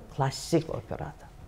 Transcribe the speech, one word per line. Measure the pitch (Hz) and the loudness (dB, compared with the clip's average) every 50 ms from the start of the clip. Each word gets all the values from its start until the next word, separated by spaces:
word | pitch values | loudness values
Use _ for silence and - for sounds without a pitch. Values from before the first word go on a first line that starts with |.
| - - - | -2 -10 0
klassik | - 135 135 - - - - 170 156 156 - | 2 2 2 2 -2 0 6 6 6 6 4
operadır. | - - - - - - - - - - - - - - - | -4 -6 -4 -6 -6 -4 -4 -6 -8 -12 -16 -16 -16 -16 -14